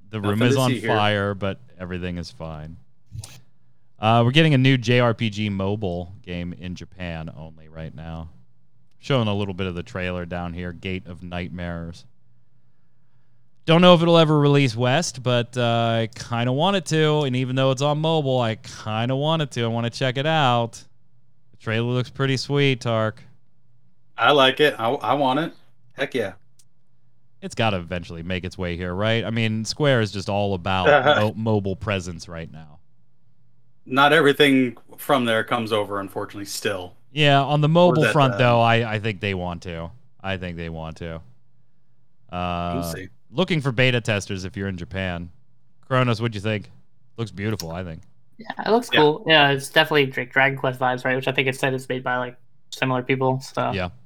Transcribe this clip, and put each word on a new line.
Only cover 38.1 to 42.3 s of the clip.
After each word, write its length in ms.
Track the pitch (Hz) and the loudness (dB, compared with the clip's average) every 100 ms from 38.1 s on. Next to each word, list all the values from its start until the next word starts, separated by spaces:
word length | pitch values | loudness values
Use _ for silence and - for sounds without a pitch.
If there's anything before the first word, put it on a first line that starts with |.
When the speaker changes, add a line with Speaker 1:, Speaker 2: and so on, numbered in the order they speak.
Speaker 1:
front, 220 | 156 135 | 4 4
Speaker 2:
uh, 40 | 123 | 4
Speaker 1:
though, 220 | 123 120 | 4 6
I, 340 | 117 117 117 | 4 2 0
I 40 | 107 | -4
think 220 | 107 95 | -4 -4
they 140 | 104 | -4
want 280 | 95 87 87 | -4 -6 -8
to. 280 | 92 82 82 - - - | -10 -10 -10 -14 -20 -14
I 160 | 95 95 | -8 -6
think 180 | 90 85 | -6 -8
they 120 | 82 | -8
want 300 | 82 80 80 | -8 -12 -12
to. 220 | 85 82 - - - - - - - - - - - | -12 -12 -16 -20 -20 -20 -20 -20 -20 -20 -20 -20 -12